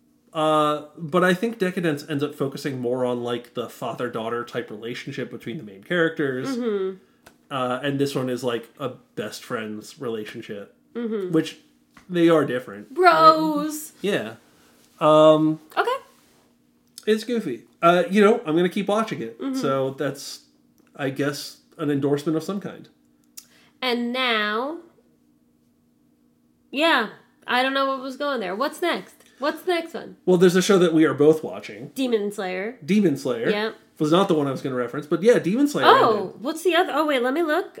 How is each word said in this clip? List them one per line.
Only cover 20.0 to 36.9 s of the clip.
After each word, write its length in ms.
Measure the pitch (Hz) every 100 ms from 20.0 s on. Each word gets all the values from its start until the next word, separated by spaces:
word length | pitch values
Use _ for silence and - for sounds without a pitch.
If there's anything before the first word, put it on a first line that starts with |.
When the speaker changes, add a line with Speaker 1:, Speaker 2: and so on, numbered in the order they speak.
| 143 - - - _ _ _ _ _ -
Speaker 1:
I 140 | 139
guess, 480 | 139 139 143 - - _ -
an 120 | 147
endorsement 480 | 139 139 143 165 156
of 60 |
some 160 | 156 196
kind. 260 | 123 95 - _ _ _ _ - - _ _ -
Speaker 2:
And 300 | 254 240 240
now, 640 | 254 254 220 208 214 269 339 - _ _ _ _ _ _ _ _ _ _ _ _ _ _ _ _ _ _
yeah, 400 | 254 330 285 208 - _ _ -
I 160 | 240
don't 100 | 262
know 120 | 269 269
what 140 | 269
was 160 | 269 262
going 220 | 285 262
there. 160 | 185 202
What's 260 | 294 302
next? 340 | 339 226 190 - _ -
What's 240 | 285 311
the 100 | 370
next 200 | 339 330
one? 240 | - - - -
Speaker 1:
Well, 120 | 180
there's 180 | 185 185
a 60 |
show 160 | 180 196
that 140 | 170
we 100 | 160 160
are 80 |
both 300 | 139 147 156
watching. 480 | 95 95 - 104 123 -
Speaker 2:
Demon 360 | 254 220 202
Slayer. 460 | 202 185 185 208 262 147
Speaker 1:
Demon 320 | 208 180 135
Slayer. 320 | 131 117 135
Speaker 2:
Yep. 260 | 208 214 - _ -
Speaker 1:
Was 120 | 156
not 160 | 170 190
the 60 |
one 140 | 156 139
I 40 |
was 100 | 131
gonna 120 | 143 127
reference, 300 | 120 143 143
but 160 | 170
yeah, 160 | 208 202
Demon 300 | 151 226 285
Slayer 180 | 151 294
Speaker 2:
Oh, 300 | 523 277 214 185
Speaker 1:
ended. 140 | -
Speaker 2:
what's 220 | 247 330
the 120 | 370 330
other? 160 | 359